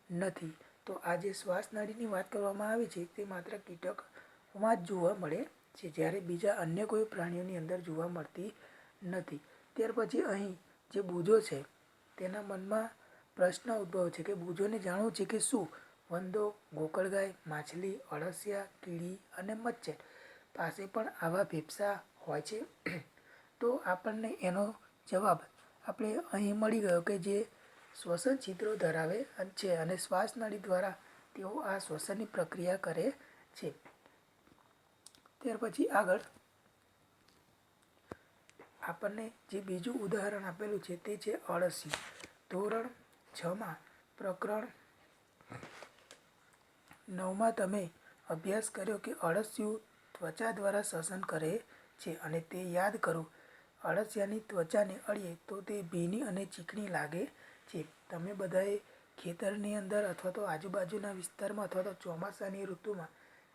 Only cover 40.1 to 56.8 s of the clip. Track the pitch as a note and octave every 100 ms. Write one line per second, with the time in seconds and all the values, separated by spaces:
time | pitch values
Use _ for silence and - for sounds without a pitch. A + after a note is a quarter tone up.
40.1 | G#3 G3 G#3 G3 F3 G#3 G#3 - F3 -
41.1 | G#3 - A#3+ - F3 F3+ D#3+ D3+ D3 -
42.1 | - - - - F#3 G#3 A3+ A#3+ - -
43.1 | - - - E3+ F#3+ G#3+ D#3 - - _
44.1 | - G3 F3+ G3+ G#3+ G#3+ - - - -
45.1 | - _ - - - - - - - -
46.1 | - - _ _ - _ _ - - -
47.1 | F#3 F#3 F#3+ A3+ A#3 F#3+ G3+ F3 - -
48.1 | - - D#3+ F#3+ G#3 A3 B3 F#3+ G#3 -
49.1 | D4+ E3 E3+ G#3+ - G#3+ G#3+ - - -
50.1 | - E3 D#3+ A3+ G3+ G3+ G3+ G#3 E3+ E3
51.1 | F#3+ G3 E3 D#3 G3+ - - - - -
52.1 | D#3+ D#3+ E3 E3 F3+ F#3 F3 G3 A3 F3+
53.1 | E3 D#3+ - - - - _ - E3+ G#3+
54.1 | A3 G3 A3 G#3+ G3 E3 G#3+ G3+ F#3+ -
55.1 | G#3 F#3 E3+ - G3+ F#3+ G#3 F3 F3 E3+
56.1 | G#3 C4+ F#3 G3 - E3+ G3